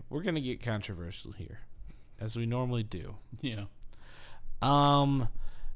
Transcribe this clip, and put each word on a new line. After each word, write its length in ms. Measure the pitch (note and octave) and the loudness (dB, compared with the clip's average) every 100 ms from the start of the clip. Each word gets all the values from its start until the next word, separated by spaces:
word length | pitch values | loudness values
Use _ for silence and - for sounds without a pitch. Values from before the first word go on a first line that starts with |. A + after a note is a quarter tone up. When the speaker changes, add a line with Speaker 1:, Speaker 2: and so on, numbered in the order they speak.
| - | -6
Speaker 1:
we're 140 | C#3+ | -4
gonna 180 | F#3 D#3+ | 0 0
get 220 | B2+ - | -2 -4
controversial 680 | A2+ G#2+ G2 F2+ F2 - - | -2 -2 -2 -6 -8 -10 -10
here, 280 | - F2 - - - - - - - | -10 -10 -10 -10 -10 -12 -14 -16 -8
as 160 | A2 A2+ | -6 -2
we 120 | A#2 | 0
normally 340 | B2 B2+ A#2+ | 0 0 0
do. 340 | G#2+ F2+ F#2 G2 - - | -2 -6 -8 -10 -12 -6
Speaker 2:
Yeah. 240 | C3+ G#2+ G#2 - - - - - - - - - | -6 -6 -8 -10 -12 -12 -16 -14 -12 -6 -2 2
Speaker 1:
Um, 640 | C3 C#3+ C#3+ C#3+ C#3 C#3 A2+ - - - - | 6 8 8 8 6 6 4 4 2 2 0